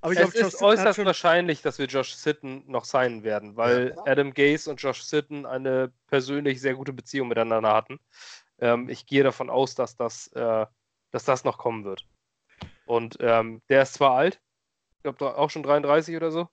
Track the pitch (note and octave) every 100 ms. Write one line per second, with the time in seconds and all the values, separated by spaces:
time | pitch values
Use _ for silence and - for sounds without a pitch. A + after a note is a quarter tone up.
0 | D#3+ F3+ F3+ G#3+ G3+ - G3+ G#3+ G3 G3
1 | G3 F3 F3 E3+ F3 D3 D3+ C3+ C#3 C3+
2 | B2+ - - D3 C#3 C3 C3+ B2+ - C#3
3 | B2+ A#2 A2 G#2+ G#2 G#2+ A#2 B2 B2 -
4 | C#3+ C3+ C#3 C3+ C#3+ D3+ - C#3 C#3 B2+
5 | - D3+ C#3+ D3 C3 C3 C3+ C3 C3 _
6 | _ C#3 C3 C#3+ D3 C3 C3+ C3 C3+ C3
7 | - C#3 B2+ A2+ A2+ A2+ A2 G#2+ A2 C#3
8 | _ _ - - _ _ A#2+ A#2+ B2 B2
9 | - C#3 C3+ A#2 B2 B2 C3 - A#2+ -
10 | A#2 - - B2+ A#2 A2 G#2+ _ _ _
11 | _ B2 - C3 C3 - B2 A2+ G2+ F#2+
12 | - _ _ _ _ _ - - - A#2
13 | A#2 - B2 A2+ A2+ A2+ _ C3+ C3+ -
14 | C#3 B2+ D#3+ - _ _ _ _ _ _
15 | C#3+ C3 C#3 B2 D3+ D#3+ C3+ D3 D3 D3
16 | D#3+ E3 E3 D#3+ E3+